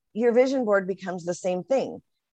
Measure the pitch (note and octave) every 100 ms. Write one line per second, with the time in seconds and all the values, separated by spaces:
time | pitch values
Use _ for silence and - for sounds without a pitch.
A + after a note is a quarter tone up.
0 | _ G3+ A#3+ A#3 C4 C4+ A3 G3 F#3 F#3+
1 | F#3 F3+ E3 F3 F#3 F3+ - C4+ D3+ D#2+
2 | - _ _